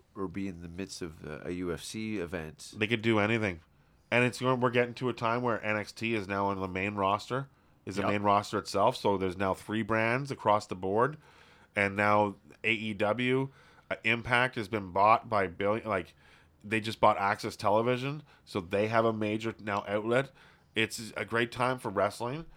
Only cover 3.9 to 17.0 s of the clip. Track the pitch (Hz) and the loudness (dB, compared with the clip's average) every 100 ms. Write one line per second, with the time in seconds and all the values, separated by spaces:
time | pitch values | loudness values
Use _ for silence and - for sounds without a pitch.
3.9 | _ _ 120 123 - 123 127 123 120 120 | _ _ 2 2 2 0 2 2 2 0
4.9 | 113 127 117 117 120 123 110 107 107 98 | 0 -4 0 0 0 0 0 0 -2 -4
5.9 | - 113 110 95 98 98 98 95 92 98 | -6 -2 -2 -2 0 0 0 -4 -2 -2
6.9 | 104 98 104 - 127 139 _ _ _ - | 0 0 0 -2 -6 -6 _ _ _ -8
7.9 | 95 101 104 101 101 104 107 - 101 110 | -2 0 2 4 4 2 -4 -2 2 2
8.9 | 127 110 98 92 90 98 92 - 110 107 | 2 0 2 0 0 -2 -2 -2 -4 0
9.9 | 110 113 127 143 135 110 104 - 95 95 | 0 0 0 -4 -2 2 2 0 -6 -2
10.9 | 104 131 151 - - - - - - 101 | 2 0 -2 -16 -20 -20 -20 -6 0 0
11.9 | 98 104 104 104 101 - - 110 110 110 | 2 4 4 2 -2 -16 -4 -2 0 -2
12.9 | 98 104 110 127 131 135 - - - - | 0 0 2 0 0 -2 -8 -20 -20 -10
13.9 | - 113 117 113 123 127 123 98 110 95 | -2 0 0 2 2 2 0 -4 -4 -2
14.9 | 92 104 117 117 107 92 85 101 110 110 | 4 6 6 4 0 0 0 0 0 0
15.9 | 95 87 - - - _ _ 104 110 107 | -4 -4 -14 -20 -20 _ _ -4 -2 -2
16.9 | 104 | 2